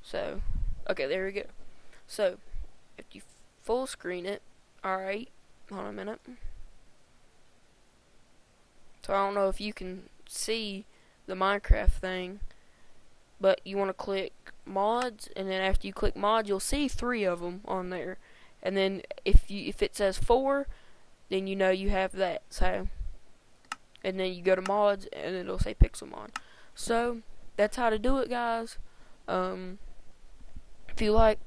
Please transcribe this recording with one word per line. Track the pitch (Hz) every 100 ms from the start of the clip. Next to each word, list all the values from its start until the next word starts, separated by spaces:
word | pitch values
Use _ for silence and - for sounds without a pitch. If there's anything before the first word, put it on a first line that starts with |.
So, | - - - - - - - - -
okay, | 190
there | 139 185
we | 190
go. | 196 - - - - - - -
So, | - 202 - - - - - - -
if | -
you | - - - - _
full | - 240 262
screen | - 175 180
it, | 180 208 - - _ -
alright, | 196 190 190 208 - - - - -
hold | 196
on | 208
a |
minute. | 208 196 - - 247 - - - - - - - - - - - - - _ _ _ _ - - - - _ _ - - -
So | -
I | 196
don't | 196
know | 202 196
if | 185
you | 208
can | - 185 185 - - -
see | - - 226 214 196 - - _ _
the | -
Minecraft | 185 190 202 - 214 190
thing, | - 185 185 180 208 - - - - - - - - - -
but | 190 -
you | 185 196
wanna | 196
click | 190 - 196 185 - - -
mods, | - 190 208 240 254 214 -
and | - 190
then | 190
after | 190 190 196
you |
click | 190 208
mods, | - 202 226 208
you'll | 196
see | - 277 277
three | - 240 240
of | 196 170
'em | 175 185
on | - 185 180
there. | 180 151 185 - - - -
And | 190
then | 196 190 196 - -
if | - - -
you, | 202 185
if | -
it | 208
says | - 202 185
four, | - 247 269 277 277 - - - - - -
then | 190 190
you |
know | 196 190
you | 190 196
have | 196 190
that. | 190 185 165 -
So, | - 185 185 190 - - - - - - - - - - -
and | 196 190
then | 185
you | 180
go | 180
to | 185
mods, | 190 202 208 202 196
and | - 76
it'll | 185 190 190
say | -
Pixelmon. | - - - - - 107 - - - -
So | - - 233 240 233 - - - -
that's | 208 -
how | 233
to | 220
do | 240 269
it, | 247
guys. | 247 233 226 226 - - - - - -
Um, | 185 185 185 185 202 - - - - - - - - - - -
if | -
you | 214
like | 214 220 214